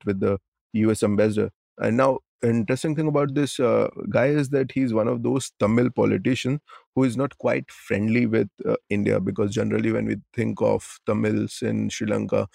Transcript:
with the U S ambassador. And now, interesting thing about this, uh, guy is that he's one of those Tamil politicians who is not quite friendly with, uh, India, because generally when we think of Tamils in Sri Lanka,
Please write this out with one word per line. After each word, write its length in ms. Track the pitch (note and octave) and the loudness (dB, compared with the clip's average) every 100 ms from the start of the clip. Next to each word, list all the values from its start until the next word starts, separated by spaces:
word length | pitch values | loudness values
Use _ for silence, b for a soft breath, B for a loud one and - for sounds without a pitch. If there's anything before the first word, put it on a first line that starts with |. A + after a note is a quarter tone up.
| G#2 | -2
with 140 | G2 | -2
the 180 | G2+ G2 - _ _ | 0 -2 -6 _ _
U 180 | A2 A2 | 0 2
S 100 | A2 | 2
ambassador. 480 | G#2+ G#2 G#2+ G#2 G2+ - _ - | 2 2 2 2 -2 -6 _ -6
And 180 | A2 A#2 | -2 2
now, 240 | C3+ C3 - _ | 2 0 -6 _
interesting 540 | A#2+ A#2 G#2 C3 E3 | 0 0 0 -2 -2
thing 140 | D3 D#3 | -2 0
about 260 | D3 C#3+ | 0 0
this, 240 | C3+ C#3+ - | 0 -2 0
uh, 300 | B2 A2+ G#2+ - - | 2 2 0 -2 -2
guy 160 | - B2+ | 2 2
is 240 | D3+ C3+ | 2 0
that 200 | C#3 C3 | 0 0
he's 220 | - C3 | 0 0
one 160 | A2 A2 | 2 0
of 140 | B2 | 0
those 280 | A#2 C3+ - - | 0 -2 -4 -2
Tamil 300 | G#2 A2+ B2 | 2 4 2
politicians 720 | A#2 G#2+ G#2 G2 B2+ B2+ D3 B B B | 2 2 2 0 -2 -2 -4 B B B
who 80 | - | 0
is 140 | C3 A#2 | 0 0
not 200 | C3+ - | -4 -4
quite 300 | - C3 C3 | -2 -2 -4
friendly 580 | - - G2+ A2 A#2 A#2+ | -14 -4 -2 2 2 2
with, 220 | A2 G#2 - - | 2 0 -4 -4
uh, 80 | A2 - | -4 -2
India, 280 | G#2 G#2 G#2 | -2 0 0
because 320 | F#2+ G2+ G#2 | 0 -2 -2
generally 400 | A2 G#2+ G#2+ A2+ | -2 -2 0 0
when 140 | A2+ | -2
we 120 | A2 G#2+ - | -2 -4 -6
think 260 | - A2 G#2 | -6 -4 0
of 400 | A2 G#2+ - - - | 0 0 -4 -10 -4
Tamils 560 | G#2+ G#2+ G#2+ G#2+ - | -2 0 0 -2 -4
in 260 | A2+ A2 G#2+ | -4 -2 -4
Sri 180 | - A2 | -4 -4
Lanka, 400 | G#2+ G#2 G#2+ G2+ | -4 -2 -2 -2